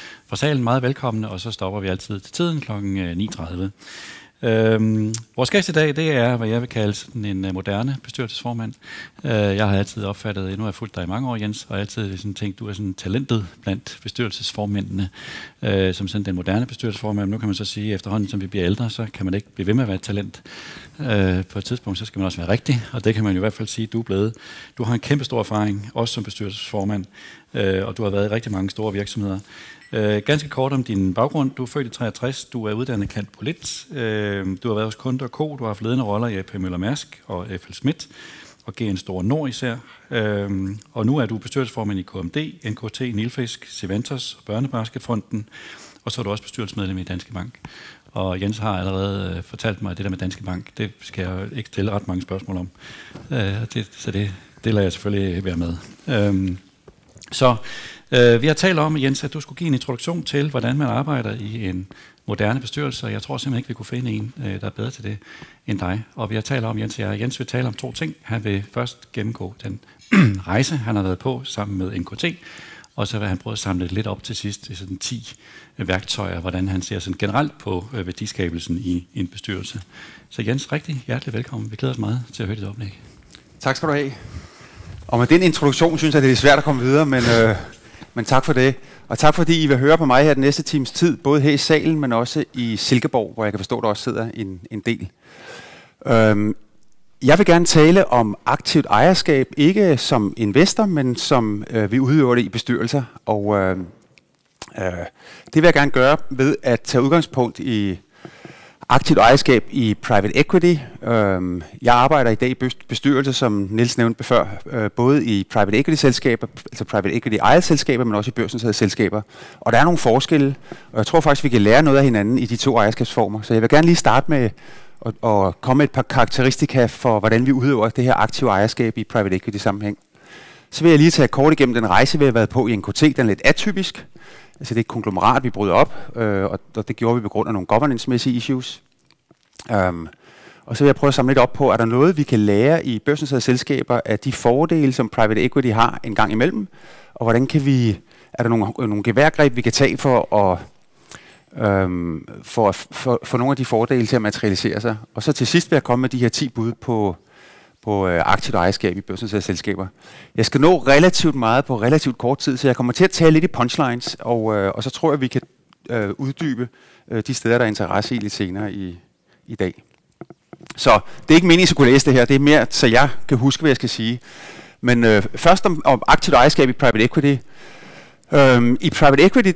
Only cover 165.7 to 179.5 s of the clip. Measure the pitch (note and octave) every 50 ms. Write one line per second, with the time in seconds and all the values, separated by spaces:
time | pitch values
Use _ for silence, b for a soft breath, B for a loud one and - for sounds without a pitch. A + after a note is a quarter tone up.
165.7 | _ _ _ - A#2+ A#2 G#2 G2 G2+ - C#3 C3 C#3 - E3+ D3+ C3 A2 B2 A#2
166.7 | b b b b b b b - - A2+ G#2+ - B2+ - - A2+ A#2 A#2+ B2+ A2
167.7 | G#2 - G#2+ E2+ F#2+ G2 G#2+ - B2+ A#2 G#2 G#2 - - G#2 F2+ F2+ G2+ G#2+ G2+
168.7 | - G2+ F#2+ F2+ F2 F2 _ _ _ _ _ _ _ _ _ - A#2+ - G2+ F2+
169.7 | - _ _ _ _ _ _ _ _ - - _ - _ _ _ - - - -
170.7 | - - - C3 A2+ G2+ - B B B B - D3+ E3 F3 F3+ E3 F3 F#3 D#3+
171.7 | - - C#3 A#2+ C3 C#3 - D3+ C3 C3 A#2+ A#2 C#3+ C3 C#3+ C#3+ D3+ D3+ A2+ -
172.7 | - - - A#2+ A2 A#2+ C#3 C#3 - - - - C#3+ A#2 A#2+ C#3 C3 - D#3+ D#3
173.7 | C3 - - A#2 - - A2+ A2+ A#2+ B2 B B B B B B B B B B
174.7 | B B - B2 B2 A#2+ A#2 A2+ G#2+ G#2 - - - - - E3+ F3+ G3 - G3+
175.7 | F3 D3+ - C3 C3+ A2 - - C#3+ - - - C#3+ B2 B2 D3+ - - D3 B2+
176.7 | B2 - - B2 G#2+ A2 A2 A#2+ - E3 C#3 C#3+ C#3 B2+ - B B B B B
177.7 | B B B B B B B B B B B - - D3 C#3 C3 B2+ A#2+ A#2+ A#2+
178.7 | B2 - - E3+ - - D#3 C#3+ C#3 C#3 D#3 F#3+ - C4 A3 F#3+